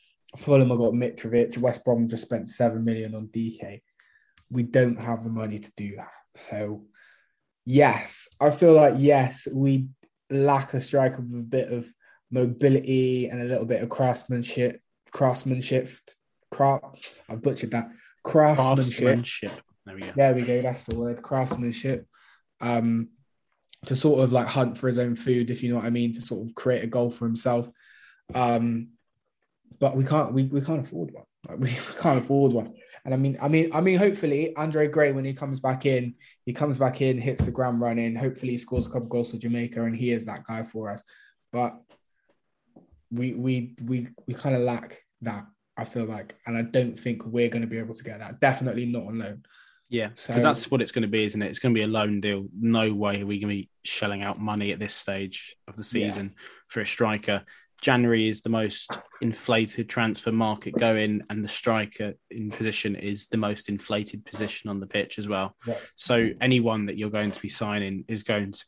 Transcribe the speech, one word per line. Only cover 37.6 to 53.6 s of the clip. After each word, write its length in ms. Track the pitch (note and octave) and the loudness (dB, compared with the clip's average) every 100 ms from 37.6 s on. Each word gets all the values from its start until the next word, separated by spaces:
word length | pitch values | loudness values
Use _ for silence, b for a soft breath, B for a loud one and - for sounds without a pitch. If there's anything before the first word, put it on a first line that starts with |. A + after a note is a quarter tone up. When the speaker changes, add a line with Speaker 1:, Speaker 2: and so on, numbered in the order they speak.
| B2+ A#2+ | 0 0
Speaker 1:
running. 360 | A#2+ A#2 A#2 A#2 | 0 0 -2 -2
Hopefully 380 | C3+ - B2+ | -4 -4 -4
he 40 | A#2+ | -6
scores 300 | - B2 - | -4 -4 -4
a 20 | |
couple 180 | B2+ A#2 | -6 -4
goals 200 | A#2+ A#2+ | -2 -4
for 80 | A2+ | -4
Jamaica, 460 | A#2 A#2+ A#2+ A#2 | -4 -2 -4 -4
and 120 | A2+ A2+ | -4 -2
he 140 | A#2+ | 0
is 160 | A#2 A2 | -2 -4
that 180 | - - | -12 -10
guy 160 | A2+ | -8
for 260 | A2+ A2 G#2+ | -8 -10 -8
us. 140 | - - b b b _ | -10 -14 b b b _
But 260 | A#2+ A#2+ - _ _ _ _ _ _ _ _ _ - _ _ - | -4 -4 -6 _ _ _ _ _ _ _ _ _ -20 _ _ -10
we, 220 | A#2 B2+ A#2 | -6 -4 -2
we, 400 | B2+ B2+ A#2+ - | -2 -2 -4 -8
we, 240 | A#2+ B2+ A#2+ - - | -4 -4 -4 -10 -12
we 80 | |
kinda 240 | B2 C#3+ B2+ | -6 0 2
lack 400 | B2 A#2+ - - _ - | 2 -2 -6 -18 _ -12
that, 240 | A2+ G2+ G2+ _ _ - | -8 -8 -12 _ _ -12
I 60 | |
feel 220 | A2+ A#2+ A2+ | -8 -6 -6
like, 300 | G#2 - - - | -8 -12 -14 -6
and 100 | A#2 | -4
I 60 | |
don't 340 | A2+ C3 B2 - | 0 0 0 -2
think 260 | B2 G#2+ A2+ | -6 -6 -4
we're 220 | A#2+ A#2 | 0 0
gonna 180 | A#2 A2+ | 0 -4
be 100 | A2+ | -6
able 160 | A2+ | -8
to 100 | - | -12
get 140 | - G#2+ | -14 -14
that. 200 | G#2 - | -14 0
Definitely 480 | C3+ C3 C3 A2+ A#2+ | 2 2 -2 -2 -4
not 160 | A#2+ G2 | -4 -6
on 140 | A2+ | -8
loan. 240 | G2+ A#2+ - b b b b | -8 -12 -18 b b b b
Speaker 2:
Yeah, 220 | A#2+ G#2+ A#2 | -4 -4 -8
Speaker 1:
So 180 | - | -2
Speaker 2:
'cause 80 | A#2+ | 2
that's 300 | D3 C#3+ - | 4 2 0
what 100 | C3 | 0
it's 100 | A2 | 0
gonna 140 | B2 G#2+ | -2 0
be, 180 | A2 G#2 | 0 0
isn't 160 | G#2+ | -2
it? 40 | G2+ | -6
It's 100 | - | -2
gonna 160 | B2+ A2+ | 2 2
be 80 | |
a 40 | G#2 | 2
loan 340 | A2 G#2 G#2 | 0 0 0
deal. 260 | G#2 G2 G2 G2 | 0 -2 -4 -4
No 320 | A#2 A2+ A2 | 0 2 2
way 300 | G2+ G#2 G2+ | 0 -2 -2
are 40 | G2+ | -4
we 120 | G#2 | -4
gonna 140 | G#2 | -4
be 160 | G2+ | -6